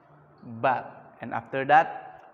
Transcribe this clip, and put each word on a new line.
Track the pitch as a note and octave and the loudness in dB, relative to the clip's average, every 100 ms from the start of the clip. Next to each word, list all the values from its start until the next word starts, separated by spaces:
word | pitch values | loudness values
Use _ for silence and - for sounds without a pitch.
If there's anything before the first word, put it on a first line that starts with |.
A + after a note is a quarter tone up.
| - - - - - A2+ | -20 -20 -20 -20 -18 -4
but, | C3 A#2+ - - - - | -2 -2 -4 -16 -20 -18
and | A#2 | -10
after | A#2 - C3+ C3+ | -10 -8 -4 4
that, | D3+ - - - - - | 6 4 -2 -16 -20 -20